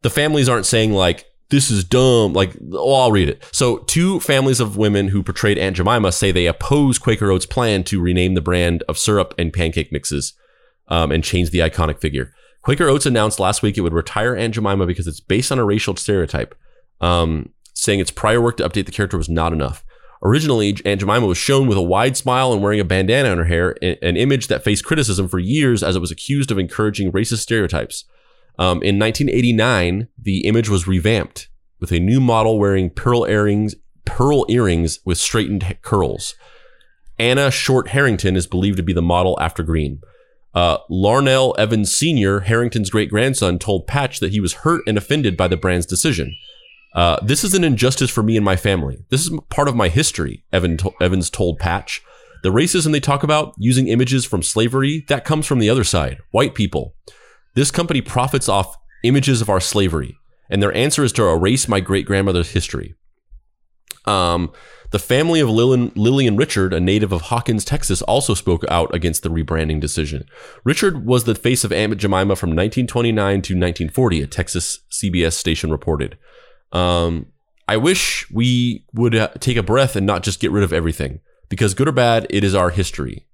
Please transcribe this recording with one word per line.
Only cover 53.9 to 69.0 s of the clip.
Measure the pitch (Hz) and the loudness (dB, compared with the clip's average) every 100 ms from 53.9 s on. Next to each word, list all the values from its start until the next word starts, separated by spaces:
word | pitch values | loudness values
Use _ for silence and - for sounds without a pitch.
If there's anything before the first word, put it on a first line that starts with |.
| 117 127 131 - | 2 2 0 -2
from | 98 | -4
slavery, | - 110 117 131 135 156 - | -2 0 0 0 -2 -4 -4
that | 139 | -4
comes | - 156 147 | 0 -2 0
from | 131 | 2
the | 107 | 2
other | 127 | 2
side, | 110 90 67 65 - | 2 0 -2 -6 -4
white | 110 131 | 0 0
people. | - 101 76 - - - - _ _ _ | 0 -2 -2 -6 -14 -20 -20 _ _ _
This | - 139 | -2 0
company | - 165 147 | -2 -2 -2
profits | - 127 131 139 - | -2 -2 0 0 0
off | 98 92 - - - | 0 -2 -8 -20 -2
images | 117 139 131 120 | 2 2 2 0
of | 110 | 2
our | 95 | 0
slavery, | - 104 95 80 62 - _ _ _ | 0 0 0 -2 -6 -14 _ _ _
and | 101 | 0
their | 101 - | 0 0
answer | 139 151 | 0 0
is | 135 | 0
to | - | 2
erase | 101 82 92 131 - | 2 2 2 0 0
my | 98 | -2
great-grandmother's | 92 98 - 98 98 87 85 | 0 -2 0 0 2 0 0
history." | 90 - 65 - - _ _ _ - _ _ _ _ _ - | -4 -4 -8 -12 -18 _ _ _ -20 _ _ _ _ _ -10
Um, | - 98 90 85 85 - - - - | -2 0 2 0 -4 -8 -20 -20 -6
the | 101 | -6
family | - 123 165 165 | 0 0 2 2
of | 131 | 4
Lillian, | 110 123 127 120 | 4 4 4 0
Lillian | - 107 139 127 104 | 0 2 4 2 2
Richard, | 151 - 92 | 0 0 0
a | 85 | 2
native | 90 104 104 | 2 2 2
of | 90 | -2
Hawkins, | 80 117 - 113 | -2 -4 -2 -2
Texas, | - - - 113 | -2 -4 -2 -4
also | - 120 135 | 0 0 0
spoke | 101 - 85 - | -2 0 -2 0
out | 85 82 | -2 0
against | 87 | -2